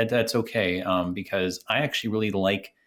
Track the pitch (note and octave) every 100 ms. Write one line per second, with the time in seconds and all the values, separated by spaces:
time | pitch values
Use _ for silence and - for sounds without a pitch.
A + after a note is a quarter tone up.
0 | A#2 B2 A2+ A#2+ A2+ A#2 F#2+ F2+ F2+ F#2
1 | F2+ F2+ G2 G2 F#2 F2+ - A2+ D3 -
2 | A2+ A2 G#2+ G2 F#2+ G2+ - _